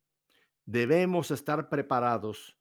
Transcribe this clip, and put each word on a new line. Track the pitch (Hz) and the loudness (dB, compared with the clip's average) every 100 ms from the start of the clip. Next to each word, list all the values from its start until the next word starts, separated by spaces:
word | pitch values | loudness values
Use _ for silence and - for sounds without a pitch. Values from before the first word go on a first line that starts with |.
| _ _ _ _ _ _ - | _ _ _ _ _ _ -6
"Debemos | 113 120 160 185 180 147 | -2 2 4 4 0 -2
estar | 139 - 151 151 | -6 -4 -4 -2
preparados | 147 139 131 123 113 107 101 - _ | -2 0 2 2 0 -2 -8 -14 _